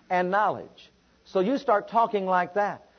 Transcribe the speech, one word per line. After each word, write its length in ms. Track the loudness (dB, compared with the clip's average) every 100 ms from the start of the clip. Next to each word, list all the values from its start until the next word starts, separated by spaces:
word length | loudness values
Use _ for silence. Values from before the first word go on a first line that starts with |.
| -2
and 200 | 0 2
knowledge. 640 | 0 0 -2 -10 -20 -20 _ _ _ _
So 140 | 0
you 180 | 0 0
start 320 | 2 0 2
talking 380 | 0 0 0 0
like 260 | 0 0 -2
that, 320 | -2 -4 -16